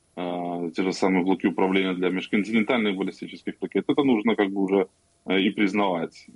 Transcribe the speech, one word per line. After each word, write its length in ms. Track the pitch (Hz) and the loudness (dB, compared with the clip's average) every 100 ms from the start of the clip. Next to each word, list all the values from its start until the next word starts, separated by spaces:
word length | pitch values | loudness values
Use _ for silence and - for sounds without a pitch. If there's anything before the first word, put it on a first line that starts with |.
| _ - | _ -10
а, 540 | 87 87 87 87 85 | -6 -6 -6 -4 -4
те 140 | 82 | -2
же 100 | 92 | -2
самые 300 | 90 98 92 | 0 2 2
блоки 240 | 92 92 101 | 2 2 0
управления 460 | 85 95 95 95 | 0 2 2 0
для 160 | 90 92 | -2 -2
межконтинентальных 840 | 92 - 110 98 113 107 127 107 95 | -2 -2 -2 0 0 0 0 0 -2
баллистических 600 | 98 - 90 92 - - | -4 -8 -14 -12 -10 -8
ракет. 260 | 92 98 - | -4 -2 0
Это 160 | 143 | 2
нужно 320 | 139 113 113 107 | 2 2 2 0
как 140 | 98 | 0
бы 120 | 98 | 0
уже, 260 | 95 98 90 _ _ _ - | 2 2 0 _ _ _ -2
э, 160 | 95 | 0
и 80 | 98 | 0
признавать, 800 | 110 98 104 101 87 80 - - | 2 0 2 0 0 -4 -10 -20